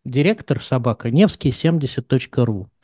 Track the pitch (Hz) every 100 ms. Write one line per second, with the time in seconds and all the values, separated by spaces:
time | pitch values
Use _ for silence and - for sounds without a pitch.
0 | 135 127 160 220 - 120 - 131 120 110
1 | 120 135 202 - 143 - 160 170 135 -
2 | - 131 - - 117 101 - _